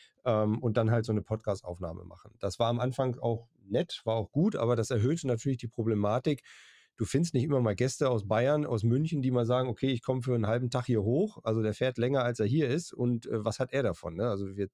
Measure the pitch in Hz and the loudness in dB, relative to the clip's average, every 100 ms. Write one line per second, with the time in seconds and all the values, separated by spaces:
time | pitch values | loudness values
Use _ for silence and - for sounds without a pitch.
0 | - _ 127 107 107 110 120 117 110 117 | -20 _ -2 0 2 0 0 2 2 2
1 | 113 107 - 110 107 98 - 87 82 87 | 0 -2 -2 -6 -4 -6 -8 -10 -10 -10
2 | 90 87 - - 98 - 117 117 127 123 | -16 -20 -20 -8 -6 -2 0 0 -2 -2
3 | 131 120 120 113 - _ 98 117 170 - | -4 -2 -4 -4 -8 _ -4 -4 -4 -6
4 | 113 113 98 143 202 - 117 117 107 107 | -4 -4 -2 0 0 0 0 0 0 0
5 | 123 170 135 113 139 127 110 - 110 104 | 2 0 -2 -2 -2 -4 -6 -4 0 2
6 | 101 120 - 139 - - - - _ - | 2 2 0 -2 -6 -20 -20 -20 _ -6
7 | 110 143 170 131 - 135 113 98 127 - | 0 0 2 0 2 2 2 2 0 0
8 | 135 113 98 110 131 151 147 113 113 131 | 0 0 2 2 4 2 0 2 2 2
9 | 160 156 131 123 113 123 127 110 139 123 | 0 0 2 2 2 2 0 0 0 0
10 | - 127 123 120 104 120 123 127 120 113 | -2 -2 0 0 2 0 0 -2 0 2
11 | 98 139 214 - 113 110 107 - 131 120 | 2 2 0 -2 -2 0 0 0 -2 0
12 | 123 139 120 113 107 151 131 156 - - | 0 2 0 0 2 2 2 0 -4 -2
13 | 123 117 117 113 107 - 127 139 113 82 | 0 0 -2 -2 -2 -2 -2 0 0 -2
14 | 85 82 117 98 98 98 98 | -6 -2 -2 -2 -4 -4 -6